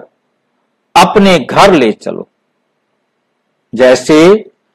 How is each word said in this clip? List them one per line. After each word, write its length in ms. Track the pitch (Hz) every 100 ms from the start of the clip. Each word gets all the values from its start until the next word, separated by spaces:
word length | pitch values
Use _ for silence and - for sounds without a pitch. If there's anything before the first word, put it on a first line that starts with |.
| - _ _ _ _ _ _ _ _ -
अपने 440 | 180 214 196 170
घर 340 | 123 127 196
ले 180 | 170 113
चलो।" 360 | 104 - 87 90 _ _ _ _ _ _ _ _ _ _ _ _ _ _ 113
जैसे 600 | 127 127 - 156 170 214 - _ _